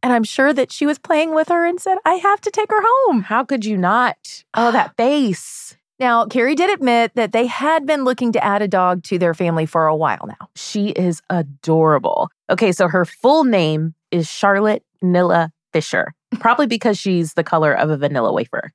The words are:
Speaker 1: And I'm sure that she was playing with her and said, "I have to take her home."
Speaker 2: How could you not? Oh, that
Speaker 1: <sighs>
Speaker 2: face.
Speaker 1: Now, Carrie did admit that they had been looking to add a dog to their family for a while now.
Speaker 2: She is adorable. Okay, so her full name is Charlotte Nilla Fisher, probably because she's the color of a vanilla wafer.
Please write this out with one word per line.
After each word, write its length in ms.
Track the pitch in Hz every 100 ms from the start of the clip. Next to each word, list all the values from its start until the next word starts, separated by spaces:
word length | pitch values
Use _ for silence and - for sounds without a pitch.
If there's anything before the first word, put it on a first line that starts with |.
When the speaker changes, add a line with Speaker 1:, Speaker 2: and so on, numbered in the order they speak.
| 247
Speaker 1:
And 60 |
I'm 100 | 247
sure 300 | 220 - 277
that 180 | 277 254
she 160 | - 294
was 140 | 302
playing 340 | - 311 320
with 140 | 311 311
her 180 | 349 339
and 140 | 349
said, 180 | 370 370
"I 100 | 339
have 260 | 359 381 415
to 80 | -
take 180 | 415 427
her 100 | 427
home." 420 | 415 508 523 262
Speaker 2:
How 200 | 190 220
could 220 | 269 269
you 120 | 214 208
not? 680 | 180 220 247 - - - _
Oh, 160 | - 233
that 240 | 233 -
Speaker 1:
<sighs> 20 | -
Speaker 2:
face. 800 | 233 294 254 170 - - - - _ _
Speaker 1:
Now, 280 | 254 233 226
Carrie 280 | 240 240
did 160 | 294 359
admit 400 | 403 262 240 233 -
that 160 | 220
they 140 | 220 240
had 400 | - 285 320 277
been 180 | 302
looking 260 | 254 247 247
to 140 | 226
add 180 | 202 202
a 60 | 208
dog 340 | 185 180 180
to 140 | - 180
their 160 | 170
family 320 | 160 175 165 160
for 220 | 165 160
a 80 | 156
while 280 | 156 104 -
now. 200 | - -
Speaker 2:
She 360 | - - 214 202
is 300 | - 180 165 _
adorable. 1000 | 180 147 139 - 160 160 147 - - - _ -
Okay, 220 | 185 220
so 160 | 175 180
her 180 | 180
full 380 | 175 - 247 311
name 520 | 269 208 156 156 160 160 _
is 160 | 175 160
Charlotte 540 | - 202 196 214 214 _ _
Nilla 480 | 185 175 180 175 160 _ _
Fisher, 420 | 160 156 - - - _ 233
probably 300 | 233 240 285
because 280 | 226 240 202
she's 380 | 202 180 160
the 80 | -
color 300 | 160 165 156
of 180 | - 156
a 60 | 151
vanilla 360 | 147 143 110
wafer. 380 | - 117 120 -